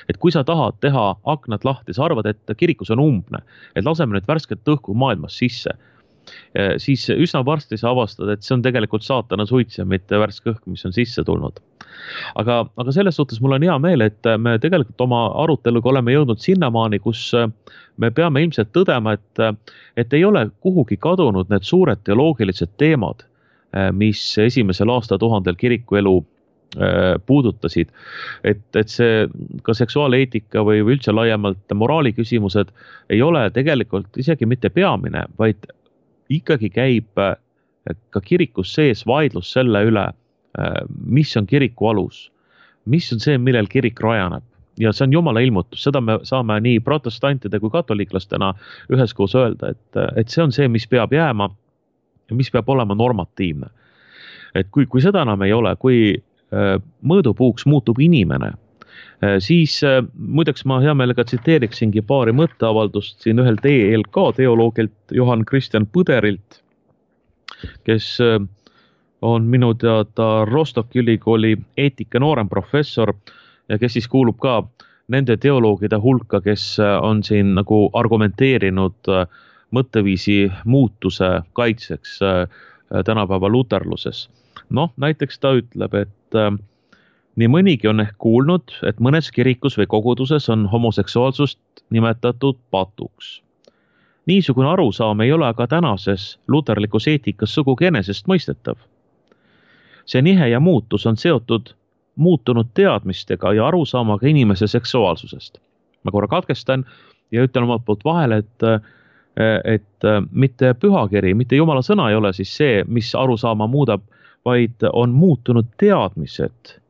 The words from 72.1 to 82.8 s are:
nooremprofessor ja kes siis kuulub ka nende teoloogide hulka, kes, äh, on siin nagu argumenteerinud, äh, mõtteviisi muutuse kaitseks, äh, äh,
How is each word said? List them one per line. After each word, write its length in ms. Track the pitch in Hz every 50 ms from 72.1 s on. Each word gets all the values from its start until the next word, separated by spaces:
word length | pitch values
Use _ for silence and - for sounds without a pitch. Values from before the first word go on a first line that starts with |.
| - 120 139
nooremprofessor 880 | 156 151 120 107 90 101 101 - - - 147 147 - - 120 113 104 98 98 _ - - - _ _ _ _ _ -
ja 80 | 107
kes 200 | 107 123 120 -
siis 100 | 120 110
kuulub 300 | - - 135 127 113 98 -
ka 220 | - 135 120 107 98 - _ _ - _ _ _ _ -
nende 240 | 123 139 135 120 110
teoloogide 640 | - - 143 139 127 113 107 101 92 104 98 110 107
hulka, 400 | 107 131 127 120 - - - 98
kes, 360 | 92 104 104 - - - - -
äh, 160 | 107 104 101 82 78
on 160 | 110 107 107 95
siin 280 | - 107 104 98 98 95
nagu 320 | 92 101 - 107 107 101 92 -
argumenteerinud, 1160 | 113 120 - 113 107 107 101 92 - 135 135 127 107 98 95 92 95 95 92 - _ - 104
äh, 140 | 95 92 90 - _ - _ _ _ _ _ _ 113
mõtteviisi 760 | 127 127 - - 110 98 101 95 87 - 104 104 101 101 98 95 82 -
muutuse 760 | 113 127 139 131 104 - - - 95 - - 95 92 92 92 87 - -
kaitseks, 640 | - 120 117 113 120 - - 80 - - - - -
äh, 200 | 98 98 92 90
äh, 640 | 87 - - - - - - _